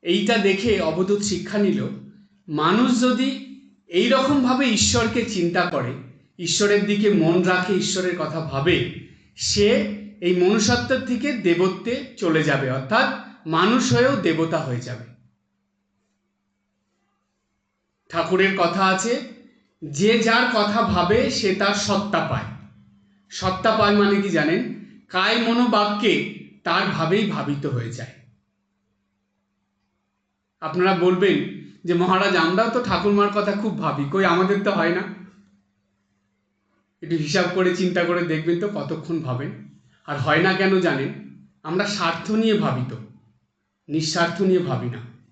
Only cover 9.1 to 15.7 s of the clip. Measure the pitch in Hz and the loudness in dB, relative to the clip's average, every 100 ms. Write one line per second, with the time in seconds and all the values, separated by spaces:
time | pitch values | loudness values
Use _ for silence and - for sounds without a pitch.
9.1 | - _ - - - 202 254 - - - | -20 _ -10 -4 2 4 2 0 -8 -14
10.1 | - 175 180 180 220 202 240 247 262 262 | -6 0 2 4 4 2 0 0 -2 -2
11.1 | 240 285 247 180 170 185 180 - 254 - | -4 -4 -2 0 2 2 0 -6 -6 -8
12.1 | - 185 160 151 135 131 131 139 220 269 | -6 0 2 2 0 0 -4 -2 0 0
13.1 | - - - - 160 190 247 - 233 254 | -2 -12 -16 -4 0 2 2 2 2 4
14.1 | 277 175 156 160 165 131 120 123 117 - | 2 0 0 0 -2 -2 -6 -6 -12 -14
15.1 | - _ _ _ _ _ | -20 _ _ _ _ _